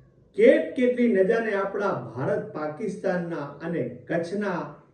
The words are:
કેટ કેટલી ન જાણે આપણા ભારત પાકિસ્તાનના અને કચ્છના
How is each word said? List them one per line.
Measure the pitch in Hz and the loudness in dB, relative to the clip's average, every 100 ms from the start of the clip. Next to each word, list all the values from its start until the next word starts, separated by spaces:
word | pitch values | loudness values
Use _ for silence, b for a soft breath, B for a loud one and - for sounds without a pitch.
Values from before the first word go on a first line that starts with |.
| - _ _ | -20 _ _
કેટ | - 240 320 - | 6 8 8 4
કેટલી | - 247 240 240 | 0 2 4 4
ન | 190 | 4
જાણે | 190 226 220 | 4 2 0
આપણા | 196 196 202 196 175 - 123 | -2 -2 -2 -2 -2 -6 -6
ભારત | 165 - - | -2 -2 -4
પાકિસ્તાનના | 160 151 147 208 - 196 180 170 156 | -6 -6 -6 -6 -4 -2 -2 -4 -6
અને | 143 - 170 160 123 - - | -10 -10 -6 -4 -6 -8 -4
કચ્છના | 123 - 202 202 165 143 - - | -4 -2 -4 -4 -4 -8 -14 -20